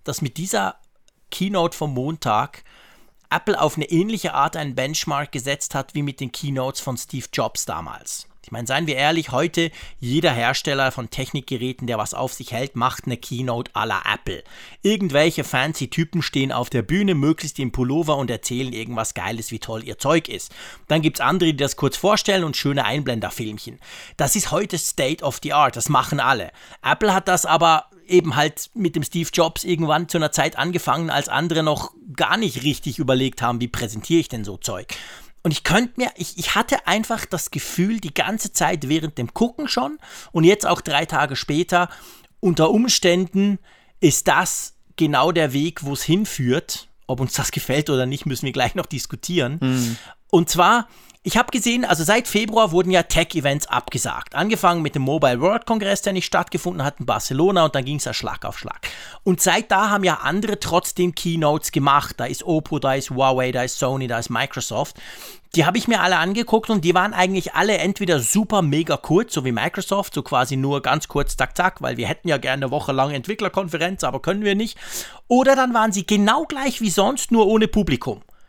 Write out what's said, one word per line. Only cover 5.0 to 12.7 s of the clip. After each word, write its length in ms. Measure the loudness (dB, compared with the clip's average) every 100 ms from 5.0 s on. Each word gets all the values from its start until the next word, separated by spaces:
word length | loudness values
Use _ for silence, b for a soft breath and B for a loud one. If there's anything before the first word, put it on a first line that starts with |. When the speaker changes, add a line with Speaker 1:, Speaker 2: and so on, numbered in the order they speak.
| -4 -4 -4
Speaker 1:
gesetzt 420 | -6 -4 -4 -4
hat 200 | -6 -4 -4
wie 60 |
mit 180 | -4 -6
den 100 | -10
Keynotes 500 | -6 -4 -2 -4 -6
von 160 | -6 -6
Steve 300 | -8 -10 -6
Jobs 320 | -4 -2 -4
damals. 640 | -6 -8 -10 -14 -12 -12 -14 -20
Ich 80 | -14
meine, 140 | -10 -2
seien 200 | -2 0
wir 100 | 2
ehrlich, 360 | 2 2 0
heute 380 | -2 0 0 -2 B B B
jeder 320 | -2 2 2
Hersteller 640 | 2 0 0 -2 0 -2
von 160 | -2 -10
Technikgeräten, 800 | -8 -6 -6 -6 -4 -4 -6 -4
der 100 | -2
was 160 | -4
auf 220 | -4 -6
sich 180 | -6 -8
hält, 240 | -6 -6